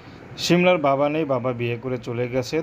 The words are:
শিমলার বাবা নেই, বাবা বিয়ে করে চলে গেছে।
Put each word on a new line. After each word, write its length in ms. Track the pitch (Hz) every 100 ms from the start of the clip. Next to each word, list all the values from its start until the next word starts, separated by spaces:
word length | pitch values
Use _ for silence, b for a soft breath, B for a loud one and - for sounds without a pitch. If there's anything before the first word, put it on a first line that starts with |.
| B B - -
শিমলার 400 | - 175 180 180
বাবা 300 | 143 139 147
নেই, 160 | 156
বাবা 280 | 151 131 127
বিয়ে 240 | 120 117 117
করে 220 | 127 123
চলে 300 | 127 120 123
গেছে। 340 | 127 120 156